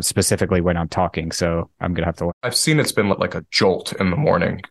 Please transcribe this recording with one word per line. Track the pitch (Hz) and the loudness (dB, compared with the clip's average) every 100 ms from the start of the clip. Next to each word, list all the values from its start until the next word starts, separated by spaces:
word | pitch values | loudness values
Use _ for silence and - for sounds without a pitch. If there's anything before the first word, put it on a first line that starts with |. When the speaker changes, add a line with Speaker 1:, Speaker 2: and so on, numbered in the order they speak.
Speaker 1:
specifically | - - - 104 85 92 | -2 0 0 2 2 2
when | 87 85 | 2 0
I'm | 82 | 0
talking. | - 87 82 80 | 0 -2 -2 -6
So | - 85 85 82 - | -2 -2 -2 -4 -6
I'm | 92 | -4
gonna | 82 85 | -2 -2
have | 82 | -2
to | 85 - | -6 -4
Speaker 2:
I've | 127 | -4
seen | - 160 151 | -2 2 2
it's | - | 2
been | - 101 | 2 2
like | 95 90 | 2 -2
a | 82 - | -4 -4
jolt | - 101 87 - | 2 2 2 -4
in | - 95 | -2 0
the | 85 | 2
morning. | 92 90 90 92 - | 2 2 0 -4 -6